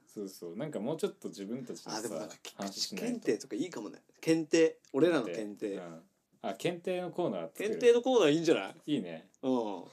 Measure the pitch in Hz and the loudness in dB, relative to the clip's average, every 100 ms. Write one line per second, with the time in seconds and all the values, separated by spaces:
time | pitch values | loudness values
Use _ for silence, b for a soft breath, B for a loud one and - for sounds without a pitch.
0 | _ 107 98 - 87 90 151 110 117 156 | _ -10 -10 -10 -12 -10 -8 -6 -6 -4
1 | 196 - 101 95 98 120 - 90 - 110 | -4 -6 -14 -10 -10 -8 -10 -14 -10 -8
2 | 110 85 - - - - 98 - - 196 | -6 -8 -10 -12 -18 -10 -10 -6 -8 -6
3 | 233 233 - 107 - 110 175 143 101 - | -6 -4 0 -2 -2 -6 -6 -6 -12 -14
4 | _ _ 160 165 156 170 160 - _ 135 | _ _ 0 2 4 4 4 2 _ 4
5 | 170 156 104 113 104 101 107 95 87 82 | 4 4 0 -6 -8 -6 -6 -6 -10 -14
6 | _ _ _ _ 107 95 170 175 190 180 | _ _ _ _ -8 -4 -4 -4 -4 -4
7 | 180 175 165 92 - - 202 208 240 240 | -4 -2 -2 -2 -6 -6 -4 4 6 6
8 | 247 247 160 156 160 117 95 - - 139 | 6 6 8 6 4 4 2 -10 -4 -2
9 | 90 80 - _ 131 127 110 90 92 | -2 -10 -14 _ 0 0 0 -6 -12